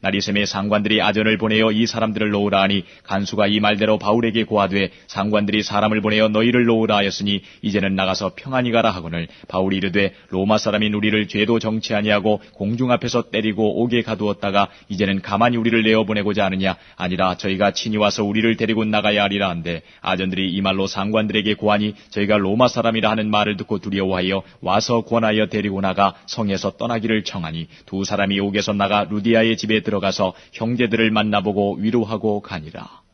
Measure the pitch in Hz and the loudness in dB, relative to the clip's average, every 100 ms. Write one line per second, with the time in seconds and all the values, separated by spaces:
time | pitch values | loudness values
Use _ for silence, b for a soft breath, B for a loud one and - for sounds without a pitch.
0 | 98 101 98 101 101 101 101 107 104 107 | 2 0 0 0 0 -2 0 0 2 2
1 | 98 104 110 107 110 107 110 107 113 113 | 2 2 2 2 2 2 2 2 0 0
2 | 110 104 107 104 104 98 98 98 90 B | -2 0 0 0 2 2 2 0 -4 B
3 | - 98 98 104 101 104 104 104 107 107 | -6 -4 -4 0 2 2 2 2 2 2
4 | 95 113 117 110 107 107 98 98 95 B | 2 2 2 0 0 2 2 0 -2 B
5 | B - 101 107 104 107 101 104 107 107 | B -6 0 0 2 0 0 0 0 0
6 | 104 107 110 107 117 123 117 113 110 104 | 0 2 2 2 2 4 4 2 2 2
7 | 101 - 101 101 B B 107 101 98 95 | 0 -2 -4 -4 B B -2 0 0 0
8 | 95 92 98 - 135 131 123 113 113 90 | 0 -2 -4 -6 -6 -2 0 2 2 0
9 | 80 85 82 B B 92 95 95 95 92 | -6 -6 -8 B B -2 0 0 0 0
10 | 98 B B 98 98 107 110 104 107 104 | -2 B B -2 2 2 2 0 0 0
11 | 107 107 104 107 104 117 113 110 - 107 | 0 0 -2 -2 0 0 0 -4 -2 -2
12 | 107 104 98 104 B - 101 117 127 120 | 2 2 2 -2 B -8 -6 -2 0 0
13 | 120 120 113 104 107 101 107 95 120 117 | 0 -2 -2 -2 -2 0 0 0 0 0
14 | 113 107 104 101 101 98 98 B B 95 | -2 -2 -2 -2 -2 0 0 B B -2
15 | 98 98 92 101 120 120 113 113 110 110 | 0 0 -2 2 2 2 2 2 4 2
16 | 107 107 101 101 98 92 95 90 B B | 2 -2 -2 0 0 0 -2 -4 B B
17 | 90 90 92 90 101 95 101 95 - 107 | -6 0 0 0 -4 0 0 0 -4 0
18 | 104 98 104 104 113 113 110 110 107 107 | 0 2 0 2 2 2 0 0 0 0
19 | 104 104 101 98 98 85 82 85 B B | 2 2 2 0 -2 -4 -6 -8 B B
20 | - 92 95 92 95 90 98 95 98 - | -4 -2 -2 -2 -2 -2 -2 0 -2 -4
21 | 98 110 107 107 104 104 107 104 104 104 | -2 0 0 0 0 0 2 2 0 -4
22 | B - 101 104 95 107 127 123 113 113 | B -4 0 2 2 2 2 2 -2 0
23 | 107 110 107 104 104 101 104 104 104 98 | 0 0 0 0 0 -2 -4 -6 -2 -2
24 | 95 92 92 95 B B 87 98 - 120 | 0 0 0 -2 B B 0 0 2 -2
25 | - 117 113 107 104 107 104 95 98 92 | 0 0 2 0 0 -2 -4 -2 -2 2
26 | 98 B B - 107 95 98 - 117 117 | 0 B B -4 -2 -2 -4 -4 -4 -2
27 | 110 110 98 101 82 80 80 B - 95 | 0 -2 -2 -8 -8 -8 -10 B -8 -6
28 | 98 101 98 98 101 101 101 101 101 104 | -4 0 0 0 0 0 -2 0 2 2
29 | 92 104 101 113 113 113 107 110 107 101 | 0 -2 2 4 4 0 0 0 0 -2
30 | 95 92 95 B B - 117 120 120 110 | -2 0 -2 B B -8 -4 0 0 2
31 | 113 110 107 104 98 101 101 98 104 120 | 2 2 2 0 0 0 0 0 0 0
32 | 104 110 107 104 - 92 78 - - - | -2 -2 -2 -4 -6 -12 -12 -14 -16 -20
33 | _ | _